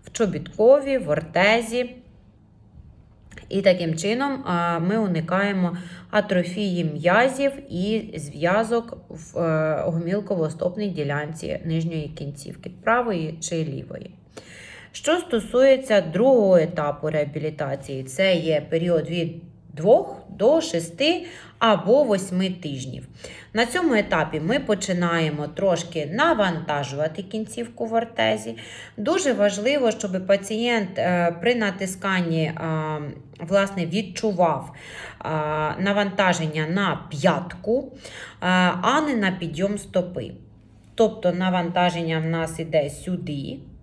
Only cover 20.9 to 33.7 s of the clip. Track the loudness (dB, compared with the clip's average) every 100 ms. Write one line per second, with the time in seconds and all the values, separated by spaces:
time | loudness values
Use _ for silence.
20.9 | 0 2 2 -4 -16 -20 0 4 4 4
21.9 | 4 6 0 0 -2 -2 -4 -8 -8 -10
22.9 | -12 -14 -18 -18 -18 -6 0 0 2 4
23.9 | 2 2 0 0 -2 0 -2 0 -2 0
24.9 | 0 2 2 0 -2 -6 0 0 0 -2
25.9 | -6 -4 0 2 4 2 0 -2 -4 -2
26.9 | -4 -4 -4 -8 -8 -8 -8 -10 -8 -2
27.9 | -2 -2 0 2 2 -4 -12 -14 -18 -16
28.9 | -6 0 0 2 2 2 2 0 2 2
29.9 | 0 -4 -4 2 2 2 -2 0 0 -2
30.9 | -2 0 2 2 2 0 2 0 -2 -8
31.9 | -4 0 0 2 0 0 -2 -4 -2 -2
32.9 | -6 -8 -12 -18 -16 0 2 2